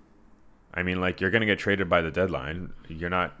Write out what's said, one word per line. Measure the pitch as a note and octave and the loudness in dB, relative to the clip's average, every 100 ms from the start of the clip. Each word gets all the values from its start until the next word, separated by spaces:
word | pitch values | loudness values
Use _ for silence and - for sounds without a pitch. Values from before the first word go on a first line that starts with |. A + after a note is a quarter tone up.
| - _ - - - _ _ - | -20 _ -20 -20 -20 _ _ -4
I | |
mean, | F2+ F#2 | -2 0
like, | F2+ F2+ | 0 0
you're | F#2+ | 2
gonna | A2 G#2+ | 2 2
get | F#2+ | 0
traded | - G2 F2+ | 2 2 4
by | F2 | 2
the | E2 | 2
deadline. | D#2 F#2 D2 C2 E2+ E2 - - | 0 0 0 -6 -8 -8 -12 -12
You're | D#2+ F2 | -8 -2
not | F#2 E2+ - | 0 -2 -4